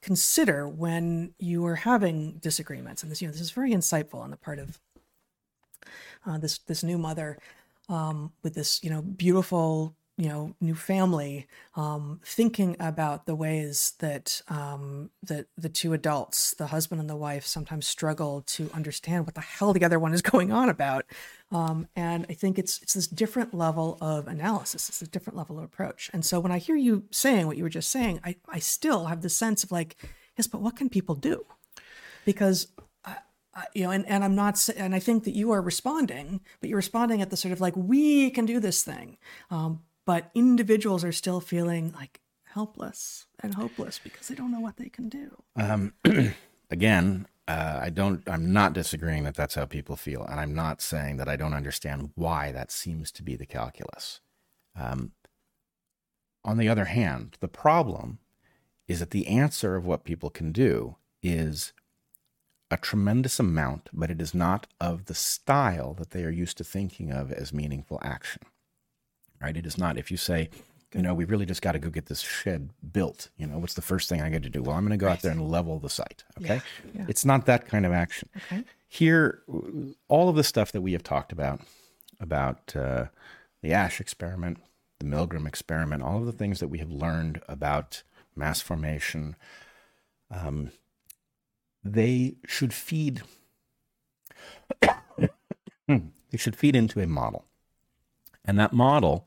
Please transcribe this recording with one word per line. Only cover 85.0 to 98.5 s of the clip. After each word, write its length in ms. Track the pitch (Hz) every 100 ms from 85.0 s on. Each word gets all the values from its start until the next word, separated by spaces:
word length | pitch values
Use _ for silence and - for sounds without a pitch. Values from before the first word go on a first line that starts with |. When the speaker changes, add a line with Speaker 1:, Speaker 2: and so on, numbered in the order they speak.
Speaker 2:
the 60 | 73
Milgram 400 | 73 85 85 76
experiment, 560 | - - 80 78 73
all 160 | 64 104
of 80 | 120
the 60 |
things 280 | 107 101 95
that 80 | 80
we 100 | 80
have 120 | 80
learned 520 | 71 82 82 80 80 -
about 540 | 69 73 73 71 - - _ _
mass 260 | - 73 82
formation, 760 | - 80 76 76 - 80 76 80 - - - _ _ _ _ _ _
um, 400 | 92 82 73 67 - _ _ - - _ _ _ _ _ _
they 520 | 101 107 113 127 127 - -
should 260 | - 135
feed, 500 | - - 160 147 117 - - _ _ _ _ _ _ _ _ - - - - - -
<coughs> 0 | - - - - - - _ - - _ -
they 480 | 135 80 - _ 117
should 200 | - 107
feed 200 | 143 131
into 240 | 113 104
a 60 | 90
model. 380 | 76 57 50 - _ _ _ _ _ _ _ - -
And 140 | -